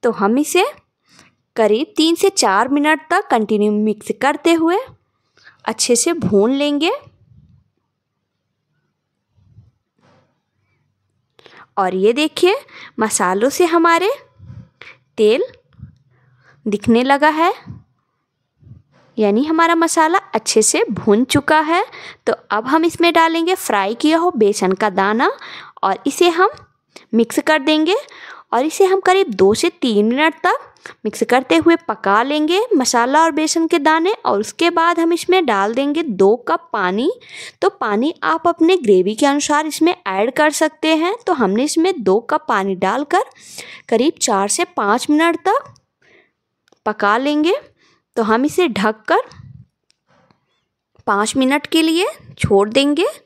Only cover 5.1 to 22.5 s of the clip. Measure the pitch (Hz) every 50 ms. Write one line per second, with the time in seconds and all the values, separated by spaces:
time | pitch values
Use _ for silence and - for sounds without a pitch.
5.1 | _ _ _ _ _ _ _ - _ _ _ - 226 - - - 240 226 - 339
6.1 | 339 339 214 180 208 196 202 233 269 277 285 294 294 285 302 349 494 587 - -
7.1 | _ _ _ _ _ - _ _ _ _ _ _ _ _ _ _ _ _ _ _
8.1 | _ _ _ _ _ _ _ _ _ _ _ _ _ _ _ _ _ _ _ _
9.1 | _ _ _ _ _ _ _ _ _ - _ _ _ _ _ _ _ _ _ _
10.1 | _ _ _ _ _ _ _ _ _ _ _ _ _ _ _ _ _ _ _ _
11.1 | _ _ _ _ _ - _ - - - - _ _ - 190 185 180 190 190 214
12.1 | 240 269 302 311 - - - 359 415 554 - _ - - - - _ - 220 214
13.1 | - - 208 180 185 202 220 277 277 - 254 - 339 339 330 339 339 330 349 415
14.1 | 554 - - _ _ _ - - - - - _ _ _ - - - _ _ _
15.1 | _ - 220 208 220 294 453 539 - _ _ _ _ _ - - _ _ _ _
16.1 | _ _ _ _ _ _ _ _ _ _ _ 214 202 202 - - 226 233 254 269
17.1 | 277 277 294 311 302 311 330 370 440 - - - - - _ _ _ _ _ _
18.1 | _ _ _ _ _ _ _ _ _ _ _ - - - _ _ _ _ _ _
19.1 | _ - 214 202 202 220 277 311 320 320 330 330 339 330 330 330 - 330 320 320
20.1 | 349 392 - - - 226 220 - - 220 220 - - - 466 392 214 - - 226
21.1 | 202 214 254 - - 294 269 - 311 311 311 302 330 359 440 - - - - -
22.1 | - _ _ - 226 - - _